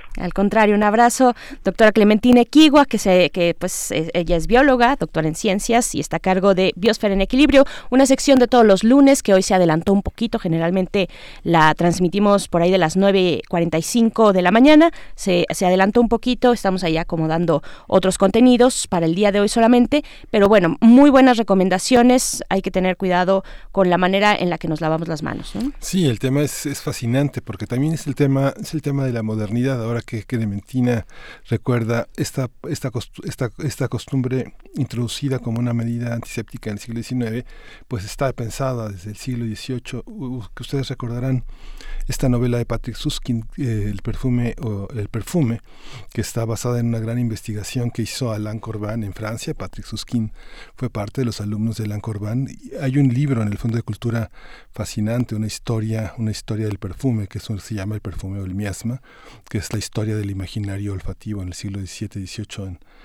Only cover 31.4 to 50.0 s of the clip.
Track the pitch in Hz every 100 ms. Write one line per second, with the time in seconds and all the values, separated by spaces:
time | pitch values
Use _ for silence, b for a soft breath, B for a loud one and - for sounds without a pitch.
31.4 | - 113 - 123 113 117 - - - -
32.4 | 127 - 147 156 127 120 - - 180 -
33.4 | 120 - 147 - 127 117 - 135 123 131
34.4 | 117 - - - 127 117 120 - 143 127
35.4 | 120 113 120 117 117 117 120 117 - -
36.4 | 104 - 107 101 - 113 117 127 113 117
37.4 | - b b b - 110 101 - 135 -
38.4 | 113 - 135 123 110 95 101 101 - 120
39.4 | 117 104 - 123 - 120 - 214 127 127
40.4 | 101 - 123 139 127 127 120 120 131 131
41.4 | - b b b b b - - 135 120
42.4 | 123 120 113 113 - 110 151 - - 117
43.4 | 110 - 131 110 104 98 - 107 127 123
44.4 | 120 - 113 101 98 117 101 117 - 170
45.4 | 123 113 B B B 120 B 120 107 117
46.4 | 113 113 123 120 117 113 110 120 117 107
47.4 | - 104 90 131 120 - 104 - 120 107
48.4 | 107 110 - 107 104 113 101 - 110 117
49.4 | - - 92 - - 110